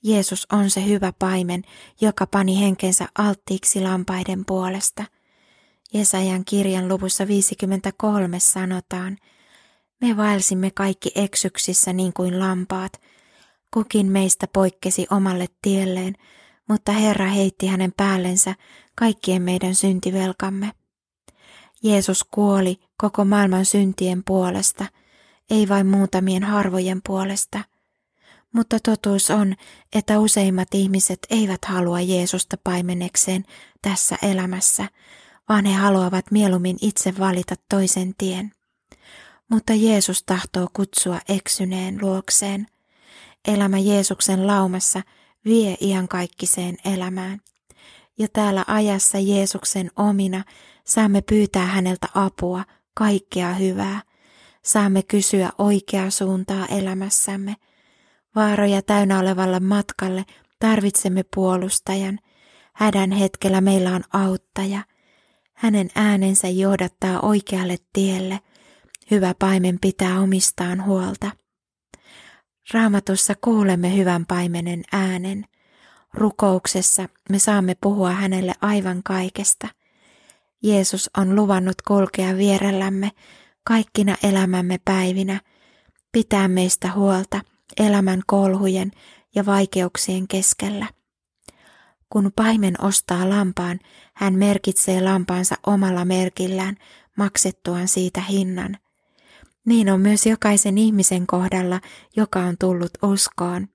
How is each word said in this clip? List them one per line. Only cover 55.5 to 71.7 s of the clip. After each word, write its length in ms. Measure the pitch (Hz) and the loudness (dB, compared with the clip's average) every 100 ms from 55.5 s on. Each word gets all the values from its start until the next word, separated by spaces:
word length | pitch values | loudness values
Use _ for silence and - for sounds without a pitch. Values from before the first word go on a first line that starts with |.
| - | 0
oikeaa 520 | 208 202 - 196 190 | 2 2 0 -4 -2
suuntaa 560 | - 190 190 190 196 185 | -2 -2 -4 -4 -6 -4
elämässämme. 880 | 202 190 190 196 - - 196 196 208 _ _ _ _ _ _ _ 220 | -4 -4 -6 -2 -2 -2 -4 -8 -10 _ _ _ _ _ _ _ 0
Vaaroja 460 | 214 208 202 196 | 2 2 2 0
täynnä 380 | 196 208 196 190 | 2 2 4 2
olevalle 400 | 185 185 185 185 | 2 0 0 0
matkalle 680 | 190 202 196 - 190 185 196 - _ _ | 2 0 -2 -6 -6 -6 -8 -16 _ _
tarvitsemme 640 | 220 220 202 196 196 185 185 - | 2 2 2 0 0 -2 -2 -2
puolustajan. 840 | 185 185 185 - - 196 190 202 _ _ _ _ _ | 0 0 -2 -4 -4 -4 -4 -8 _ _ _ _ _
Hädän 380 | - 214 202 190 | 0 2 2 2
hetkellä 500 | 196 190 - 196 190 | 2 0 0 0 2
meillä 340 | 190 190 180 185 | 4 4 2 -2
on 80 | - | -2
auttaja. 680 | 196 190 185 _ - 196 196 - _ _ _ _ _ _ _ | -2 0 -2 _ -6 -4 -6 -8 _ _ _ _ _ _ _
Hänen 340 | 233 208 185 - | 0 2 0 0
äänensä 520 | 214 202 190 190 185 | 2 2 2 2 0
johdattaa 720 | 185 190 196 180 _ 190 185 | 0 2 2 -2 _ -2 0
oikealle 580 | 214 208 196 185 185 180 _ | 2 0 0 -4 -4 -6 _
tielle. 460 | - 196 185 190 196 _ _ _ _ _ - _ | -2 0 0 -4 -8 _ _ _ _ _ -20 _
Hyvä 220 | 208 185 180 | 2 2 0
paimen 400 | 190 190 185 180 | 2 2 2 2
pitää 380 | 190 185 185 185 | 0 0 0 2
omistaan 680 | 190 190 - - 175 180 190 | 2 2 0 -2 -4 -4 -2
huolta. 460 | 190 185 196 202 - _ _ _ | -2 -2 -6 -8 -10 _ _ _